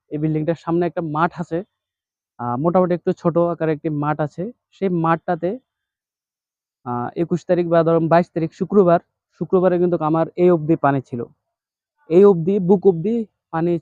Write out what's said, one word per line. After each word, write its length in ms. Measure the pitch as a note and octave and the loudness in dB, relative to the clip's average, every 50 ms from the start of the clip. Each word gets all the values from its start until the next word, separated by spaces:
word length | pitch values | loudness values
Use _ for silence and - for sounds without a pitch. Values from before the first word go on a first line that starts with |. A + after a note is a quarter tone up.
| _ - | _ -12
এই 100 | D3 D3+ | -8 -4
বিল্ডিংটার 400 | D3+ D#3 D#3 D#3 D3+ D#3+ E3 - - | -4 -2 -2 -2 -2 -4 -6 -6 -4
সামনে 200 | E3+ E3 E3+ F3 | -4 -2 -2 -2
একটা 160 | E3+ D#3+ F3+ E3+ | -2 -4 -6 -8
মাঠ 280 | D#3 D3 D3+ E3 E3+ - - | -6 -4 -2 -2 -2 -4 -6
আছে, 200 | F3 - E3 E3 G#3 _ _ _ _ _ _ _ _ _ _ _ _ _ _ - | -10 -8 -6 -8 -8 _ _ _ _ _ _ _ _ _ _ _ _ _ _ -10
আহ, 180 | A#2+ A#2+ A#2+ | -8 -6 -4
মোটামুটি 360 | B2 D3+ E3+ E3+ F#3+ F#3 F3 F3 | -2 0 2 2 2 2 2 0
একটু 160 | E3+ - F#3 F3+ | -2 -2 -4 -4
ছোট 220 | _ - F3 D#3 E3+ | _ -2 -2 0 0
আকারে 340 | F3 E3+ E3+ E3 E3 D#3+ D#3+ | 0 0 -2 -4 -2 -4 -4
একটি 160 | D3+ - E3 | -4 -4 -6
মাঠ 260 | D#3 D3 D3 D3 D3+ D3 | -4 -4 -2 -4 -2 -4
আছে। 220 | D#3 D3 _ - F3 A3+ B3 _ _ _ _ | -4 -6 _ -8 -10 -10 -10 _ _ _ _
সেই 180 | - G3 G3 F3+ E3+ | -6 -4 -4 -2 -2
মাঠটাতে, 520 | D#3+ E3 E3 E3 - - F3+ D#3+ E3 F3 G#3+ C4 _ _ _ _ _ _ _ _ _ _ _ _ _ _ _ _ _ _ _ _ _ _ _ _ - | 0 0 -2 -2 -2 -6 -6 -4 -4 -6 -6 -6 _ _ _ _ _ _ _ _ _ _ _ _ _ _ _ _ _ _ _ _ _ _ _ _ -10
আহ, 220 | B2+ A#2+ A#2+ A#2+ - - | -8 -6 -6 -6 -6 -4
একুশ 240 | - E3+ D#3+ F3+ E3 - | -6 -4 -2 -4 -4 -2
তারিখ 200 | - F3+ E3+ F3 E3+ | 0 0 0 0 2
বা 100 | E3+ E3+ E3 | 2 2 2
ধরুন 220 | D#3+ E3 E3 E3 D#3+ | 4 2 0 2 4
বাইশ 180 | E3 E3+ F3+ - - | 2 2 2 0 -4
তারিখ 180 | E3+ D#3 E3 _ | -6 -6 -6 _
শুক্রবার, 480 | - F#3+ E3 - G#3 F#3+ F3 E3+ F3 - _ _ _ _ _ _ | -6 -6 0 2 4 4 4 4 2 0 _ _ _ _ _ _
শুক্রবারে 440 | - E3+ D#3 - F#3 F3 F#3 F3 F3 | -12 -6 0 0 2 2 2 2 2
কিন্তু 180 | F3 F3+ E3+ E3 | 0 0 0 0
আমার 260 | D#3 D3+ D#3 D#3+ E3 - - | -2 0 0 0 -2 -2 -2
এই 120 | - F3+ F3+ | 0 2 4
অবধি 260 | F3+ E3 D3+ D3+ E3 | 4 2 2 -2 -2
পানি 240 | D#3 - C#3 C#3 C#3 C3 | 0 2 0 0 0 -4
ছিল, 180 | - - A#2+ A#2 - _ _ _ _ _ _ _ _ _ _ _ _ _ _ _ - | -6 -10 -10 -10 -10 _ _ _ _ _ _ _ _ _ _ _ _ _ _ _ 0
এই 120 | D#3+ F3 G3+ | 4 6 6
অবধি, 300 | G3+ G3+ E3+ D#3+ F3+ G3 G#3 | 6 6 4 0 -2 -2 0
বুক 240 | F#3 E3+ G3+ F#3+ - | 2 2 2 4 4
অবধি 300 | G3 F3+ E3 D#3+ G#3 A#3 A#3 A3 - _ _ _ _ | 2 0 2 -2 -4 -4 -4 -4 -8 _ _ _ _
পানি 220 | - E3 E3 F3 F3 E3 | -6 -4 -2 -2 -2 -4